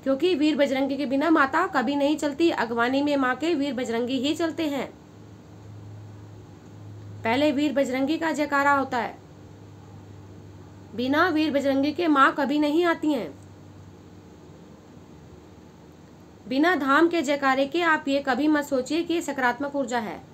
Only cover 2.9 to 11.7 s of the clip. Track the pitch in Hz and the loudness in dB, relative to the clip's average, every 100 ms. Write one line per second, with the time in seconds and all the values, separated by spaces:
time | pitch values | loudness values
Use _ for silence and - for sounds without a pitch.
2.9 | 269 294 285 254 254 320 311 285 247 240 | 2 2 2 0 0 -2 0 -2 -4 -2
3.9 | 226 240 269 277 311 330 - 311 277 185 | -2 -2 -2 -2 -2 -2 -2 -4 -2 -6
4.9 | - - - - - - - - - - | -12 -20 -20 -20 -20 -20 -20 -18 -18 -18
5.9 | - - - - - - - - - - | -18 -18 -18 -18 -20 -20 -20 -20 -18 -18
6.9 | - - - 226 247 302 285 294 247 254 | -16 -16 -6 -2 2 2 2 0 0 0
7.9 | 254 269 320 330 277 294 285 285 285 262 | 0 0 0 -2 -2 0 2 4 2 0
8.9 | 247 214 - - - - - - - - | -4 -4 -8 -20 -20 -20 -20 -20 -20 -20
9.9 | - - - - - - - - - - | -20 -20 -20 -18 -20 -20 -20 -20 -20 -12
10.9 | 208 254 294 359 311 311 277 277 | -4 0 2 2 2 2 2 2